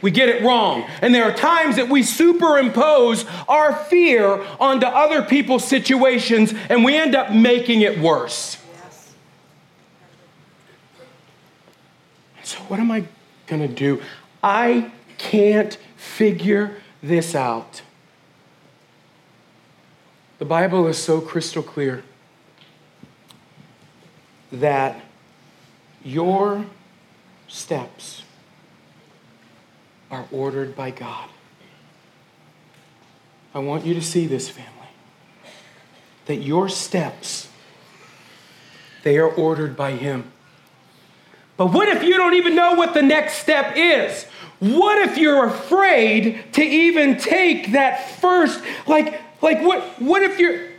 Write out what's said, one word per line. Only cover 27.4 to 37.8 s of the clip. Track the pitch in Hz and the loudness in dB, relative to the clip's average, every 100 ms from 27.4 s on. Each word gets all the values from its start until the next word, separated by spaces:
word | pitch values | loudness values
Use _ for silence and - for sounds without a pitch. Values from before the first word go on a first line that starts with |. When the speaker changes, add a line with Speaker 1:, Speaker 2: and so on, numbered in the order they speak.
| _ | _
Speaker 1:
steps | - - 151 120 - - - - _ _ _ _ _ _ _ _ _ _ _ _ _ _ _ _ _ _ | -20 -10 -8 -8 -18 -20 -20 -20 _ _ _ _ _ _ _ _ _ _ _ _ _ _ _ _ _ _
are | 131 123 | -18 -14
ordered | 135 135 135 135 135 | -8 -8 -8 -10 -10
by | 131 | -14
God. | 123 117 110 - _ _ _ _ _ _ _ _ _ _ _ _ _ _ _ _ _ _ _ _ _ _ | -14 -16 -16 -18 _ _ _ _ _ _ _ _ _ _ _ _ _ _ _ _ _ _ _ _ _ _
I | 143 | -10
want | 139 151 160 | -8 -6 -4
you | |
to | 170 | -6
see | 160 175 165 | -4 -4 -4
this, | 131 - | -6 -8
family, | - - - - _ _ _ _ _ - - - _ _ _ _ _ - | -16 -20 -20 -20 _ _ _ _ _ -20 -20 -20 _ _ _ _ _ -10
that | 147 | -8
your | 139 160 196 | -4 -2 -2
steps, | - - 190 147 - - - - _ _ _ | -6 -6 -6 -6 -10 -14 -14 -16 _ _ _